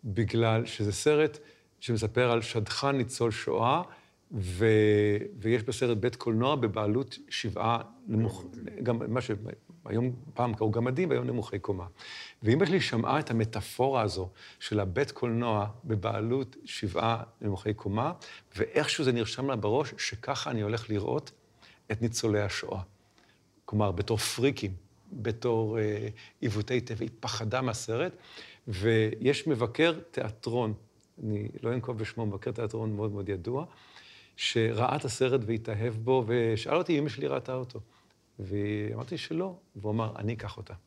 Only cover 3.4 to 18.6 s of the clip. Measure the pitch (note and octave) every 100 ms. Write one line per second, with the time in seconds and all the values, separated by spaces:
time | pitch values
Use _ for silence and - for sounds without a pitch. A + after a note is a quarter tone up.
3.4 | - A#2 A#2 D3+ F#3 - _ _ _ C3+
4.4 | F#2 F2+ A2 G#2+ G#2+ G#2 G#2 G#2 - -
5.4 | G#2+ A#2 A2 B2+ B2+ A2 A#2 - - A2
6.4 | B2 D3 A#2 G2+ G#2 A2+ C3+ - - -
7.4 | A#2 G#2 A2 A#2 - - A#3 A2 A2+ -
8.4 | - - - - A2 A#2 A#2 A#2+ B2 G#2
9.4 | G#2+ - _ - - G#2+ B2 B2 - -
10.4 | A#2+ A2 A2 A2 A#2+ C3 F3+ C3 B2 A#2+
11.4 | G2+ G#2 - F#2+ F2+ - - - - -
12.4 | G#2+ C3 F3+ F#3 B2 A#2 A#2 C#3+ D3+ A2+
13.4 | A2 A2 G#2+ - C3 C3+ G#2+ F#2+ F2+ -
14.4 | - - - G#2+ G2 F#2 C#3 - B2 A#2
15.4 | A#2+ G#2+ G#2 G#2+ - G#2+ G2+ G#2+ A2 C3
16.4 | C3 - - - G#2 E2+ A2+ A#2 - -
17.4 | G#2+ F#2+ G#2+ G#2 G#2 G2+ C#3 F3 - -
18.4 | - G2+